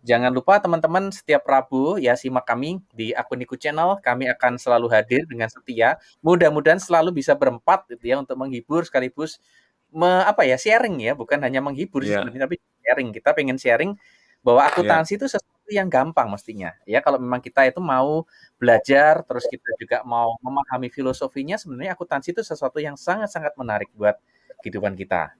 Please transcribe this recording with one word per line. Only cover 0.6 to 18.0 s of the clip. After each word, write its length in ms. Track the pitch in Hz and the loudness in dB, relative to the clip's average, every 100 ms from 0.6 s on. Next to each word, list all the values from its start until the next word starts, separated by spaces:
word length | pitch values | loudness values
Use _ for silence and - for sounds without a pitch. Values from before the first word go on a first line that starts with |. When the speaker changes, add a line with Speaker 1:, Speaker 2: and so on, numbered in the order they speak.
| 196 165 156 175 196 | 4 0 0 -2 -4
Speaker 1:
setiap 360 | 190 - 151 - | -10 0 0 4
Rabu 480 | 135 127 131 139 190 | 0 2 -2 0 0
ya 180 | 127 | 0
simak 280 | 120 131 127 | 0 0 -4
kami 400 | - 120 143 185 - | -2 -4 -4 -8 -12
di 240 | 113 113 | -10 -8
Akun 240 | 117 120 123 | -6 -6 -8
Niku 160 | 123 | -8
Channel. 480 | 131 151 151 175 196 | -8 -6 0 0 0
Kami 240 | 196 123 131 | -2 -2 -2
akan 300 | 123 123 123 | 0 0 -2
selalu 320 | - 120 117 | 0 2 4
hadir 320 | 113 107 123 | 2 2 0
dengan 220 | 160 120 113 | -2 -6 -8
setia. 480 | - - 117 117 156 _ _ | -8 -12 0 2 2 _ _
Mudah-mudahan 580 | 156 180 165 151 147 180 | 0 4 4 4 4 2
selalu 360 | 185 170 165 | 2 2 2
bisa 240 | 170 131 139 | -2 0 2
berempat 480 | 135 120 - 190 - | 2 0 0 0 0
gitu 180 | 120 | -12
ya 140 | 117 131 | -4 -2
untuk 160 | 135 | -2
menghibur 480 | 131 135 123 - 156 | -8 -8 -10 -4 -4
sekaligus 560 | 165 135 127 135 151 - _ _ _ _ _ | 0 -2 -2 -6 -10 -10 _ _ _ _ _
me-, 340 | 156 175 185 | 0 2 4
apa 200 | 185 208 | 2 2
ya, 120 | 151 127 | 2 2
sharing 420 | - 226 240 165 | 2 2 2 -2
ya, 140 | 113 | -4
bukan 240 | 143 113 143 | -4 -2 -2
hanya 240 | 135 131 | 0 -2
menghibur 400 | 143 135 190 139 | -4 -6 -6 -6
sih 80 | 104 | -2
Speaker 2:
Iya. 100 | 104 | -2
Speaker 1:
sebenarnya, 240 | 120 120 | -4 -6
tapi 120 | 135 175 _ _ | -6 -6 _ _
sharing. 260 | - 131 123 | -2 -2 -2
Kita 180 | 107 - | -4 -2
pengen 240 | 151 139 131 | 0 -2 -2
sharing 380 | 127 117 175 202 _ _ _ _ | 0 0 0 -6 _ _ _ _
bahwa 240 | 127 120 | 4 6
Speaker 2:
Iya. 80 | 143 | 6
Speaker 1:
akuntansi 460 | - 202 165 160 202 | 2 2 2 0 -4
itu 100 | 269 | -4
sesuatu 200 | 214 - _ - | -6 -8 _ -6
yang 200 | 208 185 | -4 0
gampang 400 | 135 143 160 117 | 2 2 0 -2
mestinya. 440 | 101 - 107 87 - | -4 -12 -12 -12 -12
Ya, 160 | - 113 | -2 0
kalau 160 | 143 135 | 2 0
memang 240 | 123 123 | -2 -6
kita 240 | 123 - | -4 2
itu 120 | 131 131 | 2 2
mau 460 | 180 131 | -2 0